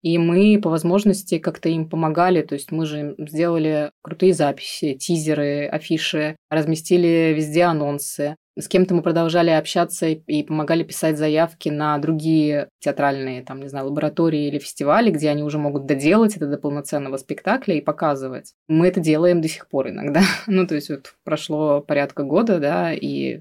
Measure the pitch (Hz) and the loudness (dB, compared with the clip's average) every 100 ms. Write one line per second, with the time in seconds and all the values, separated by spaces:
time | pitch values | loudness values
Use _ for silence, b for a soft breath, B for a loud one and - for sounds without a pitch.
0 | 165 170 170 175 208 208 170 160 170 190 | 0 2 2 4 6 4 2 0 2 2
1 | 208 190 - 165 175 165 165 165 160 165 | 4 2 -2 -2 -2 -4 -2 -2 -4 -2
2 | 160 156 180 180 - 143 - 156 160 151 | -2 2 4 2 0 -6 -6 -4 -4 -4
3 | 147 - 151 156 170 165 156 151 147 _ | -8 -10 -8 -2 0 0 0 -2 -4 _
4 | - 165 185 170 143 139 - - 156 135 | -16 2 2 4 0 0 -10 -6 -6 -6
5 | - 170 156 147 147 143 143 156 - 160 | -2 -2 0 0 0 -2 -4 -6 -2 -2
6 | - 156 151 156 _ 156 156 160 - 175 | -2 -2 -4 -6 _ -2 0 -2 2 2
7 | 170 165 160 156 151 156 175 160 143 143 | 4 4 2 0 0 2 2 2 -2 -4
8 | - - 147 147 _ - - 185 185 175 | -8 -6 -6 -6 _ -14 -2 2 4 2
9 | 165 165 165 170 170 156 151 175 175 - | 2 0 2 2 4 2 2 -2 -2 -2
10 | 165 156 - 151 147 156 151 170 160 - | -4 -4 -4 -4 -2 -4 0 -2 -2 -2
11 | 160 151 156 156 165 - 165 147 151 147 | -2 0 0 2 0 -2 -6 -2 -2 -2
12 | 147 160 156 160 151 147 - _ - 143 | -2 -2 2 2 2 0 -4 _ -6 0
13 | 143 139 135 127 127 135 139 139 135 143 | 0 0 -6 -10 -12 -14 -10 -8 -6 -2
14 | 151 151 165 156 147 147 - - 143 175 | -2 0 0 2 -2 -4 -8 -4 2 4
15 | 233 160 151 147 151 151 147 143 135 139 | 4 2 0 0 -2 -2 -2 -4 -2 0
16 | 147 208 220 208 147 143 147 147 143 147 | 4 4 4 2 -6 -4 -4 -6 -4 -6
17 | 139 135 - 147 - - 170 160 143 151 | -4 -8 -8 -8 -2 -2 0 -2 -2 -2
18 | 160 139 131 127 - _ _ 156 175 180 | -2 -2 -6 -12 -14 _ _ 4 4 2
19 | 156 151 175 175 160 - - 143 131 101 | 2 4 4 4 0 -8 -6 -4 -4 -4
20 | - 151 190 196 - 185 180 151 147 143 | 0 4 4 2 0 0 2 -2 -4 -10
21 | - _ - 156 - 151 156 143 143 147 | -10 _ -6 -6 -4 -2 2 0 2 -2
22 | 143 - 143 160 233 180 143 175 170 156 | -2 -4 0 2 2 2 2 0 -2 -2
23 | 143 139 135 123 | -4 -4 -4 -6